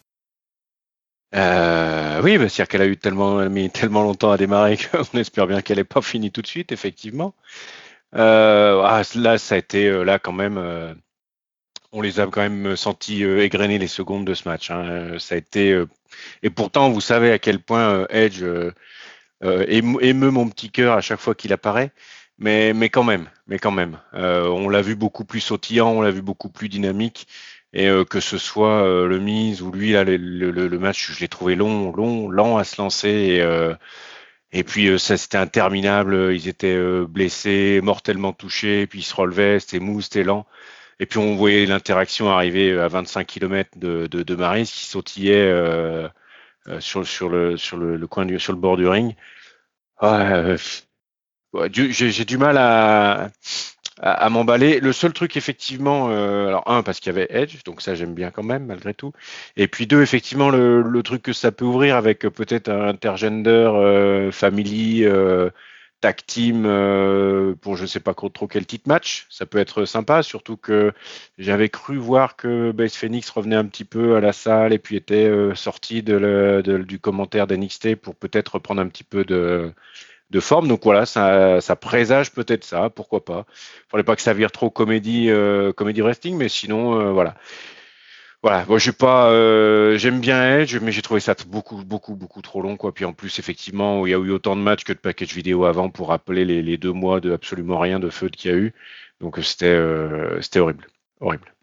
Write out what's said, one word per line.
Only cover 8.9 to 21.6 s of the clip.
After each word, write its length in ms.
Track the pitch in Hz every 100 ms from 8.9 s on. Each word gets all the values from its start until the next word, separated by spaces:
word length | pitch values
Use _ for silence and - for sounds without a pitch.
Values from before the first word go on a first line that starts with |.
| 110 98 120
là, 220 | 117 113
ça 160 | - 95
a 20 |
été, 300 | - 101 101
euh, 160 | 95
là, 160 | 90 98
quand 120 | -
même, 280 | 92 101 101
euh, 340 | 87 85 82 82 _ _ _ _ _ _ _ - _
on 100 | 107
les 180 | 104 92
a 80 | 95
quand 140 | 104
même 340 | 101 101 98 95
sentis, 480 | 104 95 - 101
euh, 200 | 196 196
égrener 360 | 202 196 202 202
les 80 | 185
secondes 380 | - 92 101 95
de 100 | 90
ce 120 | 87
match, 220 | 82 -
hein. 160 | 87 87
Euh, 340 | 87 85 85
ça 140 | -
a 40 | 85
été, 320 | - 104 98
euh, 160 | 92 82 _ _ - - -
et 80 | 104
pourtant, 400 | - 104 143 135
vous 100 | 110
savez 300 | - 117 117
à 80 | 107
quel 200 | 110 98
point, 300 | - 117 113
euh, 160 | 95 95
Edge, 320 | 110 110 95
euh, 280 | 90 87 87 - - - - - _ -
euh, 220 | 92 92 -
éme-, 300 | 110 117 127
émeut 280 | 127 131 135
mon 180 | 131 117
petit 220 | - 107
cœur 240 | - 123
à 80 | 110
chaque 180 | - 107
fois 140 | -
qu'il 180 | - 107
apparaît, 400 | 98